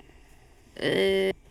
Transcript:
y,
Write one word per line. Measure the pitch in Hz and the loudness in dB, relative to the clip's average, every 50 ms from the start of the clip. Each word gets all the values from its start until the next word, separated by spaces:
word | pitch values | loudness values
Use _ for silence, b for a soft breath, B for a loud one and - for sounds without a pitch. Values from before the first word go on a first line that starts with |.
| - - - - - - - - - - - - - - - - - | -20 -20 -20 -20 -20 -20 -20 -20 -20 -20 -20 -20 -20 -20 -10 -6 -4
y, | 143 - 190 196 196 196 190 190 190 190 - - - | -2 0 2 2 2 2 0 0 -2 -4 -6 -8 -8